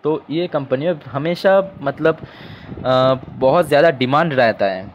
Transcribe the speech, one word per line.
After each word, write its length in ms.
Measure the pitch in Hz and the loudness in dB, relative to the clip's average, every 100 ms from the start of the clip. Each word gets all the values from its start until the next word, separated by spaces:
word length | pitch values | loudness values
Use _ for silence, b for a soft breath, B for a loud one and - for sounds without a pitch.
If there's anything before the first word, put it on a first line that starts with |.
तो 180 | 147 156 - | -2 -4 -4
ये 160 | 151 175 | -6 -4
company 400 | 156 131 131 160 | -6 -4 -2 -2
में 140 | 165 131 | -4 -6
हमेशा, 680 | 135 156 175 196 196 190 - | -6 -4 0 2 2 0 -6
मतलब, 360 | 143 139 156 160 - B B B B B | -8 -2 -2 -2 -8 B B B B B
अ, 300 | 123 131 131 131 - | 0 2 4 2 -4
बहुत 380 | - 131 160 165 | 0 2 2 4
ज़्यादा 240 | 143 165 | 4 4
demand 440 | 135 127 143 170 | 2 0 2 2
रहता 320 | 131 117 104 101 | 2 2 2 -2
है। 240 | 92 95 | -2 -10